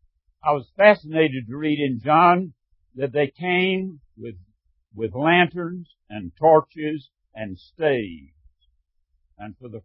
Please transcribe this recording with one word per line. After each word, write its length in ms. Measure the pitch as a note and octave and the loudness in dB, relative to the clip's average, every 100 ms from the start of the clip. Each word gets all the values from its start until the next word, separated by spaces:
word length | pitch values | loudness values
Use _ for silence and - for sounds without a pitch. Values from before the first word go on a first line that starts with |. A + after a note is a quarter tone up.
| _ _ _ _ | _ _ _ _
I 100 | D3+ | -2
was 140 | D3 - - | -2 -4 4
fascinated 680 | G#3 G3+ D3+ D#3+ D#3 C3 A2 | 6 6 0 0 0 0 -10
to 80 | C#3 | -6
read 220 | D#3 D3 | -4 -2
in 220 | C#3 B2 | -2 -4
John 520 | C3 D#3 F3 F3+ F3+ _ _ _ _ | 2 4 6 4 -2 _ _ _ _
that 180 | B2+ C3+ | -8 -4
they 180 | C#3+ C#3+ - | -2 -2 -4
came 640 | F3+ F3+ F#3+ F#3+ F#3+ D3+ _ A2 | -4 0 0 -2 -6 -12 _ -18
with 200 | A#2 F#2 F2+ _ _ _ _ | -16 -16 _ _ _ _ _
with 200 | G#2 A2 | -8 -6
lanterns 760 | F#2+ D#3+ F3 F3 F3+ E3+ F3+ E3 _ _ | -2 2 2 2 -2 -10 -10 -16 _ _
and 240 | G#2+ - - | -14 -14 0
torches 720 | D#3+ D#3 - D#3+ D3+ D#3 - _ _ | 4 4 4 -8 -8 -8 -12 _ _
and 240 | A2 G#2 F#2 | -14 -14 -14
staves. 760 | - - D#3 B2+ G2 D#2+ C2+ _ _ _ _ _ _ _ _ _ _ _ | -18 -4 -2 -2 -4 -14 -20 _ _ _ _ _ _ _ _ _ _ _
And 180 | G#2+ - | -20 -18
for 100 | B2 | -18
the 140 | G#2+ | -18